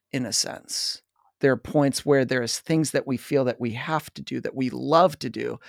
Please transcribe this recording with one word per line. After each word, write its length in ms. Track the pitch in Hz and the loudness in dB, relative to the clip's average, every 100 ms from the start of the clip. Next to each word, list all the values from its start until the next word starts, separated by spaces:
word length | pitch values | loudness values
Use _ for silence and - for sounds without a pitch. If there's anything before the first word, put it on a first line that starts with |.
| _ | _
in 160 | 131 120 | -6 -2
a 60 | |
sense. 720 | - - - - - - - _ _ _ _ | -2 -4 -6 -8 -6 -4 -6 _ _ _ _
There 120 | 139 | 2
are 40 | 123 | 2
points 480 | - 151 139 - - | 0 2 2 2 2
where 180 | 139 | 4
there's 340 | 127 131 117 - | 4 0 -2 -6
things 320 | - 160 147 | 0 0 2
that 140 | 143 135 | 0 -2
we 120 | 123 | -4
feel 260 | - 143 | 0 0
that 160 | 127 113 | 2 0
we 120 | 120 | -4
have 400 | 113 - 156 - | -4 -4 -4 -4
to 80 | - | -14
do, 180 | 135 127 | -10 -6
that 140 | 117 | -6
we 160 | 135 131 | -2 -4
love 480 | 123 131 165 180 151 | -2 2 6 6 2
to 100 | 131 | -8
do, 320 | 113 120 120 | -6 -6 -6